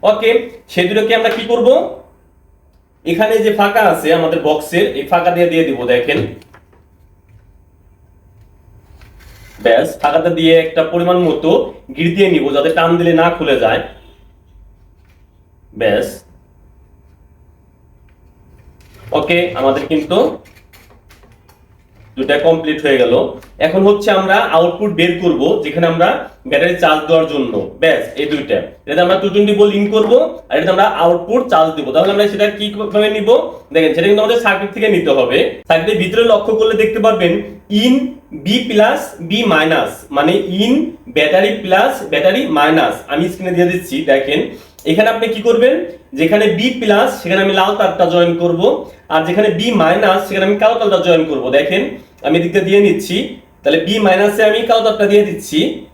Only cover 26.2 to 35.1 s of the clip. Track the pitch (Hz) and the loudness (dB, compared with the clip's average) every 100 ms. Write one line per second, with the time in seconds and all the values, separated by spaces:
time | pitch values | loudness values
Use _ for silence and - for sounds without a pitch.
26.2 | - - 131 143 175 175 170 156 156 165 | -8 -16 -4 0 0 0 0 0 2 0
27.2 | 160 143 120 107 - - 160 135 - - | 2 -2 -4 -4 -8 -2 0 0 -2 -6
28.2 | 147 151 - 104 - - - 151 180 190 | -4 -4 -2 -4 -4 -16 -6 0 2 0
29.2 | 196 208 208 202 208 202 202 220 214 247 | 0 0 2 4 2 2 0 0 2 2
30.2 | 320 - - - 190 196 208 - 170 175 | 2 -6 -4 -2 0 2 2 2 2 0
31.2 | 175 240 - 170 160 156 131 156 190 202 | 0 -2 0 2 2 -2 -2 0 0 2
32.2 | 208 202 208 202 208 202 208 202 214 214 | 0 0 -2 -2 -8 -6 -4 0 0 0
33.2 | 208 247 - - - 160 156 165 190 208 | 2 2 2 -12 -4 0 0 2 2 2
34.2 | 214 240 226 196 202 - 214 175 156 | 2 0 0 -2 -4 -2 0 0 2